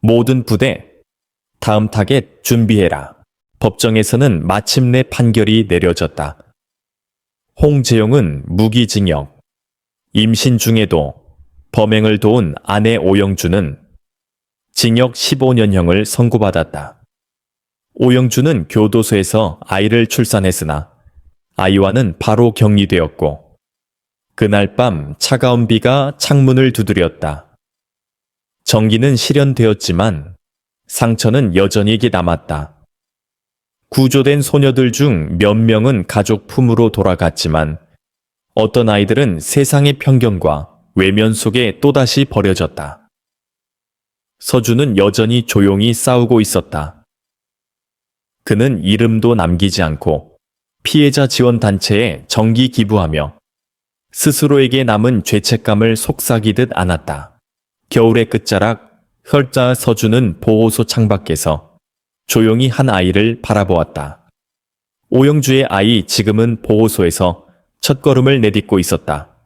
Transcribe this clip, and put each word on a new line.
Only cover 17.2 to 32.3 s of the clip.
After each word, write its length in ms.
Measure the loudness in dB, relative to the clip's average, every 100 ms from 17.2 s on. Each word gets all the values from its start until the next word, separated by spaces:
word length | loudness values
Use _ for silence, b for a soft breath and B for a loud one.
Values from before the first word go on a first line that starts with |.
| _ _ _ _ _ _ _
오영주는 720 | -2 2 2 2 0 0 -2 -2
교도소에서 920 | 0 2 0 0 0 0 -2 -2 -6 -8
아이를 400 | -2 0 2 0
출산했으나 840 | -2 -2 0 0 -2 -4 -6 -10 _ _ -20 -20 _ _ -4
아이와는 600 | 0 2 2 0 -2 -4
바로 320 | -2 2 2
격리되었고 1040 | 2 2 2 2 0 -2 -4 -6 -6 _ _ _ _ _ _ _ _ _ -2
그날 400 | 0 2 0 0
밤 400 | -2 -2 -8 -8
차가운 480 | -4 0 2 0 2
비가 460 | 0 2 0 -2 -6
창문을 560 | 0 2 4 4 2
두드렸다. 840 | 0 -2 0 -2 -2 -10 -10 _ _ _ _ _ _ _ _ _ _ _ _
전기는 540 | -2 0 2 2 2 0
실현되었지만 1200 | 0 0 0 2 0 0 -2 -2 -2 -4 -12 -20 _ _ _ _ _
상처는 720 | -4 -2 0 0 0 0 0
여전히 420 | 0 0 0 0 -2
남았다. 640 | -2 -2